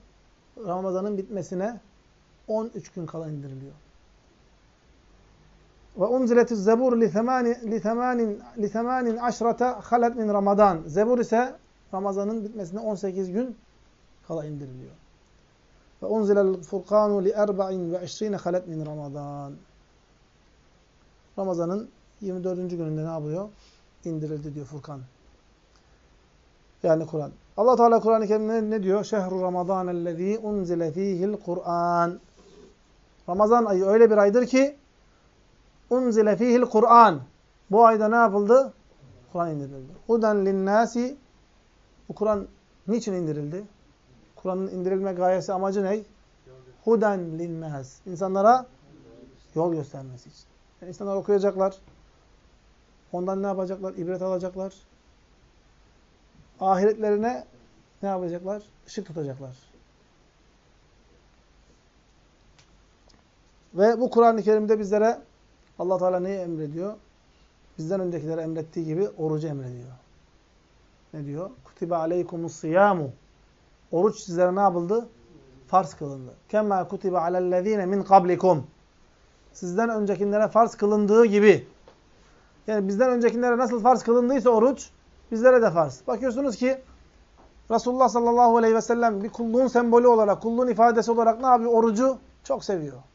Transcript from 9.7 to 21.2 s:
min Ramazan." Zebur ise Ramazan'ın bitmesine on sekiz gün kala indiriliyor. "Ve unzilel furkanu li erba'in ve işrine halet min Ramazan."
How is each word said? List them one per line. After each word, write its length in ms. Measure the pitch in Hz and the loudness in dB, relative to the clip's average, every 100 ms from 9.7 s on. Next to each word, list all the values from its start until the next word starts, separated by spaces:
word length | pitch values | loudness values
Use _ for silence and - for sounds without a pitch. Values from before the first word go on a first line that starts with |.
| 220 - 240 233 240 | -4 -2 2 2 0
min 180 | 214 | -2
Ramazan." 480 | 202 202 202 208 165 160 | 0 2 4 4 4 -2
Zebur 320 | 165 220 247 | 0 2 2
ise 360 | - 220 254 302 _ _ _ | 2 0 0 -6 _ _ _
Ramazan'ın 500 | 190 196 196 202 226 | -8 -4 -4 -4 -6
bitmesine 360 | 208 226 170 202 | -8 -12 -10 -8
on 160 | 220 196 | -6 -6
sekiz 360 | 196 185 185 | -6 -6 -6
gün 260 | 190 254 - _ _ _ _ _ _ - | -4 -6 -10 _ _ _ _ _ _ -12
kala 180 | 165 151 | -10 -10
indiriliyor. 460 | 147 135 127 131 - _ _ _ _ _ _ _ _ _ _ | -12 -14 -18 -20 -20 _ _ _ _ _ _ _ _ _ _
"Ve 20 | 190 | -4
unzilel 560 | 220 202 202 190 185 | -2 2 2 2 -2
furkanu 640 | 165 196 - 208 208 202 | -6 -10 0 2 2 0
li 60 | 185 | 0
erba'in 640 | 214 208 190 190 190 170 | 0 -2 -2 -4 -4 -6
ve 100 | 180 | -8
işrine 320 | 180 - 214 196 | -10 -8 -6 -6
halet 320 | 175 180 180 | -4 -4 -6
min 180 | 156 151 | -10 -10
Ramazan." 680 | 151 143 143 143 143 143 143 _ _ _ _ _ _ _ _ _ _ _ _ _ _ _ _ | -10 -12 -12 -12 -12 -14 -18 _ _ _ _ _ _ _ _ _ _ _ _ _ _ _ _